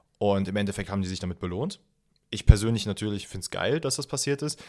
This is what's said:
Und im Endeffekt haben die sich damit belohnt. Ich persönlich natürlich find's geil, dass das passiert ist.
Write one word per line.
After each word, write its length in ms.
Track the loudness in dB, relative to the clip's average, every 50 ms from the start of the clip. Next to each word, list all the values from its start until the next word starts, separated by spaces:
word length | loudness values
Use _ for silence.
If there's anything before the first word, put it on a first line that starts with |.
| _ _ _
Und 320 | -2 2 2 2 2 0 0
im 80 | -2
Endeffekt 340 | -2 -2 -2 -4 -6 -6 -4
haben 120 | -2 -2
die 60 | -2 -2
sich 120 | -4 -4
damit 180 | -6 -6 -6 -6
belohnt. 400 | -6 -6 -4 -4 -6 -6 -8 -10 _ _ _ _ _ _ _ _ _ _
Ich 160 | -10 6 8
persönlich 420 | 8 8 8 6 2 0 0 -2
natürlich 420 | -4 -4 -4 -4 -4 -4 -4 -6 -8
find's 220 | -10 -10 -8 -6
geil, 280 | -4 -2 0 0 0 0
dass 160 | -2 -2 -4
das 140 | -4 -4 -6
passiert 340 | -6 -4 -2 -2 -2 -2
ist. 180 | -2 -6 -6 -8 -14